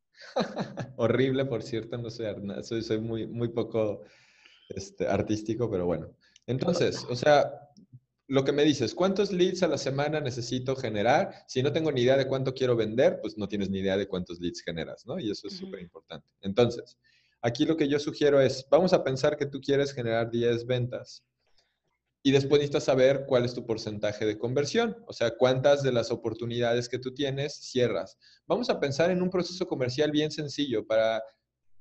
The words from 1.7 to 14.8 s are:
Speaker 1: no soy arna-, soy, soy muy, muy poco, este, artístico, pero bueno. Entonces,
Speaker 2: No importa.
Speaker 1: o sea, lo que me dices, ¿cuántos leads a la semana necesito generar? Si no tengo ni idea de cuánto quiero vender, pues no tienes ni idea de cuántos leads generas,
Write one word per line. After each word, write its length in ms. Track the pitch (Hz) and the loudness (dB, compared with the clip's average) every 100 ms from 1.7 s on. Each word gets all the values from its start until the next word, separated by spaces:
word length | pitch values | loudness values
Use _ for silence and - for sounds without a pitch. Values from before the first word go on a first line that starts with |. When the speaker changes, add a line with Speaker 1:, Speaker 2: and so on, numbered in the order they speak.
| 113 107 120 | -8 -8 -10
Speaker 1:
no 120 | 117 | -10
soy 160 | - 110 | -8 -8
arna-, 360 | 95 98 - | -6 -8 -8
soy, 180 | - 113 | -6 -6
soy 180 | 110 110 | -2 -2
muy, 280 | 113 113 - | -2 -6 -6
muy 220 | 117 117 | -4 -4
poco, 540 | 117 110 113 107 98 - _ _ _ _ _ _ | -2 -2 0 -2 -4 -12 _ _ _ _ _ _
este, 380 | - - - 90 | -12 -12 -4 0
artístico, 640 | 104 107 107 - 113 117 | 0 0 -2 -2 -4 -2
pero 160 | 92 90 | -2 0
bueno. 240 | 80 78 - _ _ - | -2 -6 -16 _ _ -8
Entonces, 580 | 131 180 170 110 - - | -4 -2 0 0 -2 -6
Speaker 2:
No 60 | |
importa. 20 | |
Speaker 1:
o 20 | 123 | 0
sea, 360 | 151 143 - - - - _ - _ _ - | 4 6 4 -4 -18 -20 _ -20 _ _ 0
lo 160 | 135 | 2
que 80 | 139 | 2
me 120 | 143 | 4
dices, 300 | 151 127 117 | 4 4 0
¿cuántos 380 | - 190 196 202 | 0 0 2 0
leads 320 | 180 185 180 | 2 0 2
a 40 | 170 | 0
la 100 | 139 | 0
semana 420 | 135 135 147 151 | -2 -2 -2 -2
necesito 560 | 139 123 117 127 127 131 | -4 -6 -6 -4 -4 -4
generar? 580 | 113 104 107 151 196 - - | -4 0 4 4 2 -6 -6
Si 160 | 131 | -2
no 80 | 139 | 0
tengo 200 | 165 160 | 0 0
ni 100 | 131 | 2
idea 160 | 120 135 | 4 4
de 100 | 127 | 2
cuánto 260 | 135 135 | 0 -2
quiero 220 | - 127 117 | -2 0 2
vender, 440 | 107 113 160 - | 2 4 2 2
pues 160 | 107 - | -6 -6
no 100 | 101 | -6
tienes 220 | 107 95 | -2 -2
ni 100 | 95 | 0
idea 180 | 95 98 | 0 0
de 100 | 98 | 0
cuántos 320 | 90 90 87 | -4 -6 -6
leads 220 | 87 85 | -6 -6
generas, 440 | - 82 | -8 -8